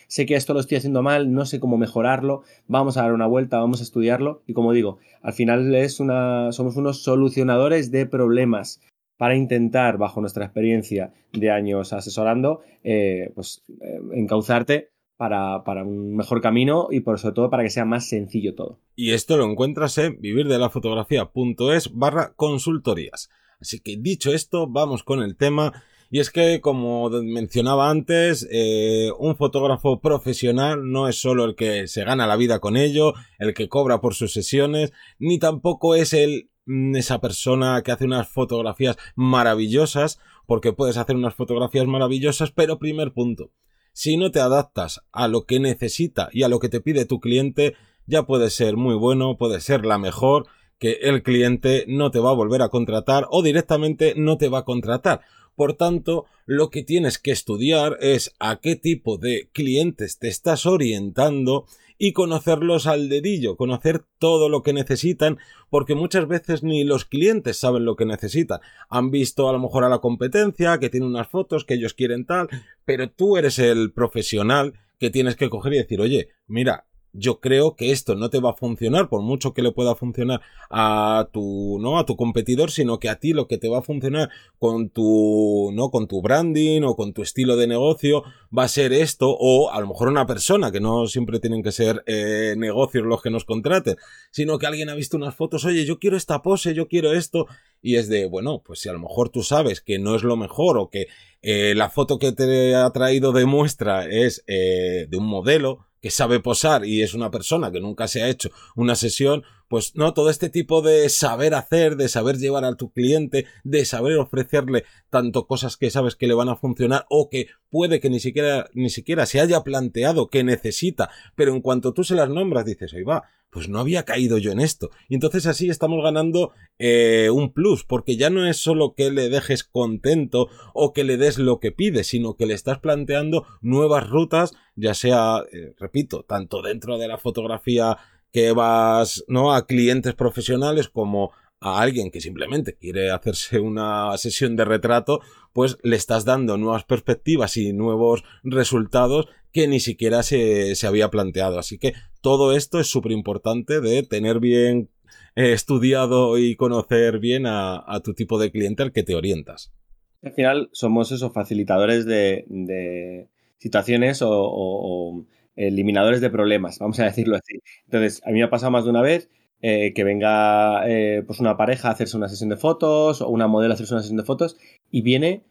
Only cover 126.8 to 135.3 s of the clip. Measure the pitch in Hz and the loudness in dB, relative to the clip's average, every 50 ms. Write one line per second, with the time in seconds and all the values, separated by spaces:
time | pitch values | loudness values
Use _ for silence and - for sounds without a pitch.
126.8 | 120 120 120 117 117 113 113 113 110 110 117 139 147 135 - 147 175 208 170 - | 2 4 6 6 6 6 6 6 4 4 4 2 0 0 0 2 2 2 2 2
127.8 | - - 127 117 - - 123 113 135 160 185 190 180 175 160 - - 160 160 156 | 0 -2 -4 -2 -2 -2 0 2 2 2 2 2 0 0 0 0 0 0 2 2
128.8 | 151 - - - 139 139 139 135 127 120 131 139 - - 131 123 - _ - 123 | 2 0 0 0 0 0 0 0 0 0 0 -2 0 -2 -4 -4 -4 _ -2 -2
129.8 | 120 113 110 104 - 135 160 165 143 127 - 123 123 - - - - - - - | -2 -2 -2 -2 0 2 2 2 0 0 0 0 0 -2 -6 -18 -18 -6 -2 0
130.8 | 151 139 - 147 139 131 127 123 139 147 120 131 131 127 120 - - 107 85 - | 0 0 2 0 0 0 2 2 2 2 2 2 2 2 2 0 -2 -4 -2 -2
131.8 | 190 214 165 113 92 - - 120 117 113 104 - 113 110 107 101 - 131 135 - | -2 0 0 0 -2 -2 -2 -2 -2 -4 -4 -2 -2 -2 -2 -2 -4 -4 -4 -2
132.8 | - 156 147 147 139 120 143 147 147 156 165 156 - - - - 107 117 131 139 | 0 -2 -2 -2 -2 -2 -2 -2 -2 0 -2 -2 -2 -6 -12 -8 -2 0 2 4
133.8 | 151 151 151 143 - 104 123 156 165 160 160 165 175 165 - _ _ _ - 101 | 4 4 2 2 0 0 0 0 2 2 2 2 0 0 -4 _ _ _ -8 -4
134.8 | 104 107 107 - - 123 123 120 113 113 | -2 -2 -2 0 2 4 4 4 4 4